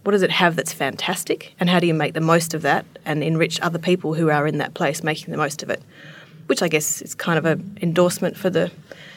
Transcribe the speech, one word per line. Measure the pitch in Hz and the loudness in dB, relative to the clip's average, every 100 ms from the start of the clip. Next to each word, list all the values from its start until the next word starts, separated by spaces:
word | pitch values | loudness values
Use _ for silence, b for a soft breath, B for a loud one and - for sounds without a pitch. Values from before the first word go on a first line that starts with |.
What | 196 | 0
does | 202 | 2
it | 180 | 2
have | 160 180 165 | 4 4 2
that's | 165 | -4
fantastic? | - 135 135 - 185 - - - - | -4 -4 -2 -4 -4 -4 -6 -8 -2
And | 175 | 2
how | 180 | 4
do | 170 | 4
you | |
make | 160 151 | 2 0
the | 160 | 0
most | 160 165 165 | 4 4 2
of | 156 | -2
that | 143 165 - - - | 2 0 -2 -10 -4
and | 151 | -2
enrich | 156 160 160 - | 0 2 0 0
other | 170 165 | -2 -2
people | 185 180 156 | 0 0 0
who | 160 160 | 0 2
are | 147 147 | 2 2
in | 147 | 0
that | - | -4
place | - 156 160 | -2 -2 -2
making | 165 156 - | -4 -4 -4
the | 151 | -4
most | 143 - | -4 -4
of | - | -6
it? | - - B B B B B - | -8 -8 B B B B B -4
Which | - | 0
I | 175 | 2
guess | 156 - - | 0 0 -4
is | - | -8
kind | - - 160 | -6 -2 0
of | 160 | 2
an | 151 - - | 0 -4 -4
endorsement | 175 170 180 - 180 - | 0 4 4 2 -4 -2
for | 185 | -2
the | 170 170 - B B B | 0 0 -4 B B B